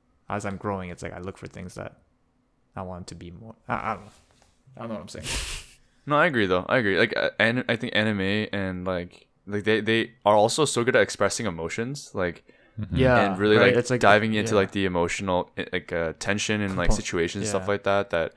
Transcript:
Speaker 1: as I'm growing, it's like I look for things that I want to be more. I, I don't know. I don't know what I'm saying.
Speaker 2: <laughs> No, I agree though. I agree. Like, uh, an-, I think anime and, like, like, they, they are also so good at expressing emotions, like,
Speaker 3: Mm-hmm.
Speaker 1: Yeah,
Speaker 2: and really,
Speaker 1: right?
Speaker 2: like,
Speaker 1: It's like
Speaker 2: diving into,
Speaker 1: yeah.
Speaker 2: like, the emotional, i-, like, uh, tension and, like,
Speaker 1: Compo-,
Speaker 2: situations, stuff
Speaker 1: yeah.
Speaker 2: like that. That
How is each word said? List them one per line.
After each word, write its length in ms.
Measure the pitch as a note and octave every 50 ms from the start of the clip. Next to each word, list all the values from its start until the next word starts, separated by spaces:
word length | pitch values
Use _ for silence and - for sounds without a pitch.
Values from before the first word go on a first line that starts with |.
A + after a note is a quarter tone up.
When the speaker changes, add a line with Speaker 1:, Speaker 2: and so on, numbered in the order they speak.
| _ _ _ _ _ -
Speaker 1:
as 160 | G2 G#2 G2+
I'm 120 | G2+ G2
growing, 340 | F2+ - G#2 G2+ F#2+ F#2 F2+
it's 120 | F2 -
like 100 | - F2 F2
I 40 | F2+
look 180 | F2+ F#2+ - -
for 80 | -
things 280 | G2 - F2 F2+ F2+ -
that 220 | - - - - _ _ _ _ _ _ _ _ _ _ _ _ _ _ _ -
I 60 | G2+
want 240 | F#2+ F#2 F#2 F2 F2+ -
to 60 | F2+
be 160 | E2+ - E2+
more. 240 | F2 - A2+ A2 - _ _ -
I, 240 | A#2+ - - G#2+
I 20 | G#2+
don't 100 | - G2+
know. 60 | G#2+ - _ _ _ _ _ _ _ _ _ _ _ -
I 40 | -
don't 80 | A2+ A#2
know 60 | A2
what 60 | -
I'm 60 | F2+ -
saying. 180 | - - -
Speaker 2:
<laughs> 400 | - - - - - - - - - - _ _ _ _ _ -
No, 100 | C#3+ D3
I 100 | D3 D#3+
agree 200 | F3+ C#3 A#2 G2+
though. 180 | F2+ F#2 F2+ F#2 -
I 100 | A#2+ C3
agree. 200 | A2+ G2+ F#2+ E2+
Like, 160 | A#2 G#2+ -
uh, 140 | - - - - -
an-, 260 | G#2+ A2+ A#2+ B2+ - -
I 80 | A#2
think 180 | G#2+ - A#2 -
anime 540 | G#2 G#2+ A2 G#2+ G2 F#2+ F#2+ G2+ G#2+ G#2+ -
and, 340 | - G2+ G2 F#2+ F#2 F2+ F2+
like, 400 | F#2+ F#2 F2 F2+ F2+ - - _ _ _ _ _
like, 180 | G2 G2+ G#2 F#2
they, 160 | G#2+ A2+ G#2+
they 320 | G#2+ A2 A2+ A2+ - - - _ -
are 100 | G2+ G#2+
also 300 | G#2+ G#2 A#2 - - D3+
so 180 | C3+ - B2
good 140 | A#2+ B2 B2
at 60 | A#2
expressing 440 | G2+ - - - G2+ G2 - - A#2
emotions, 640 | G2+ E2+ D#2+ E2 E2 - - A#2 C3 C#3+ C#3+ - - -
like, 300 | G2+ F#2 F2 D#2+ - _ _ _ _ _ _ - -
Speaker 3:
Mm-hmm. 160 | G#2 F#2 -
Speaker 1:
Yeah, 220 | - B2+ B2+ B2 A#2 G#2+ G2
Speaker 2:
and 60 | F#2 F#2
really, 180 | G#2 G#2+ G#2+ A#2+
Speaker 1:
right? 80 | -
Speaker 2:
like, 80 | - G2+
Speaker 1:
It's 160 | A#2+ A#2+ -
like 100 | B2+ A#2+
Speaker 2:
diving 320 | A2+ G2+ G#2 G#2+ A2 A2
into, 200 | A2 G#2+ G#2+ A2+
Speaker 1:
yeah. 80 | A2 G2+
Speaker 2:
like, 100 | G2 G2
the 160 | - G2+ G2
emotional, 640 | F#2 F2+ F2 E2+ E2+ - - G2 F#2+ F2+ F2+ F2 - - -
i-, 80 | - -
like, 220 | - F#2 - -
uh, 220 | F2 E2 E2 D#2+ D#2+ -
tension 440 | - G2 G2+ G#2 - - G#2+ G#2
and, 140 | G#2 F#2+ F#2+
like, 120 | F2+ F2 G2+
Speaker 1:
Compo-, 140 | G#2 G2
Speaker 2:
situations, 460 | - - - F2 E2+ F2 - G2+ G#2 G#2+
stuff 120 | G2+ F#2+ F#2
Speaker 1:
yeah. 40 | G2+
Speaker 2:
like 140 | G2+ G2
that. 260 | - G2+ G2 G2+ G2 -
That 220 | F2+ E2 D#2+ - -